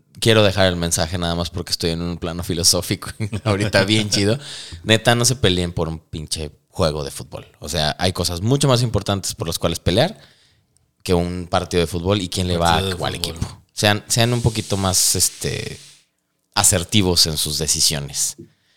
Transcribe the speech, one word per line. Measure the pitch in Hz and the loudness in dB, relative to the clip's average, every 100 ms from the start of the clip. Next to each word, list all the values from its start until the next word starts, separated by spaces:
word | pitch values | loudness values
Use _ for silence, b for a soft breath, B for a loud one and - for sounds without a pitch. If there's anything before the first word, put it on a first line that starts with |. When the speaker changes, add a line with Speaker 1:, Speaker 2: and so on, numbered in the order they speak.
| _ - | _ 0
Speaker 1:
quiero | 113 110 | 4 6
dejar | 104 92 95 | 6 4 2
el | 87 | 2
mensaje | 85 87 82 90 | 0 0 -2 -2
nada | 85 85 | -2 -2
más | 80 | -4
porque | - 78 | -6 -6
estoy | - 87 | -4 -2
en | 82 | -2
un | 87 87 | -4 -6
plano | 87 85 | -6 -6
filosófico | 90 82 85 90 - 101 - - 107 | -4 0 2 2 0 -6 -6 -8 -8
<laughs> | 107 | -4
ahorita | 110 98 104 98 | -2 0 2 2
bien | 95 110 104 | 4 2 2
chido. | 101 101 120 B B B 85 | 0 2 0 B B B -8
Neta, | 104 110 - | 2 4 4
no | 120 | 4
se | 113 123 | 2 2
peleen | 101 90 87 | 2 2 0
por | 85 82 | -2 -4
un | 80 | -6
pinche | - 85 76 - 76 - _ | -10 -12 -8 -8 -8 -12 _
juego | - 85 76 | -2 0 0
de | 69 | -6
fútbol. | - - - - _ | -10 -14 -16 -18 _
O | 78 | -6
sea, | 85 76 - | -2 -2 0
hay | 90 | -2
cosas | 90 85 87 | 0 -4 -2
mucho | 104 143 147 | 0 2 2
más | 120 | 2
importantes | 123 101 92 101 - - | 2 -2 -2 -2 -4 -6
por | 82 | -6
las | - | -2
cuales | 87 82 | -2 -2
pelear | - 92 165 - b b b b b _ _ _ | 0 2 2 -2 b b b b b _ _ _
que | - | 0
un | 87 87 90 87 | 0 2 -4 -2
partido | 92 90 90 | -2 0 0
de | 82 | 0
fútbol | 90 87 104 | 0 0 0
y | 92 | -2
quién | - 90 | -2 -2
le | 85 | 2
va | 85 | 4
a | |
Speaker 2:
Partido | 82 95 | 4 2
de | 90 | -2
Speaker 1:
cuál | 71 | -4
Speaker 2:
fútbol. | 64 - 82 | -4 -6 -6
Speaker 1:
equipo. | - - _ | -10 -10 _
Sean, | - 104 104 - | 0 2 2 0
sean | - 117 | 0 2
un | 120 | 2
poquito | 117 110 - 98 | 0 -2 -2 0
más, | 98 90 - | 2 2 2
este, | 95 - - 113 - - - - - _ _ _ _ _ | 2 0 -2 -4 -4 -6 -12 -18 -20 _ _ _ _ _
asertivos | - 104 95 85 110 92 85 - | 0 2 2 2 2 4 4 2
en | 76 | 0
sus | 80 76 | -2 -2
decisiones. | 78 80 76 73 71 - - - b b b | -2 0 0 0 -4 -4 -6 -6 b b b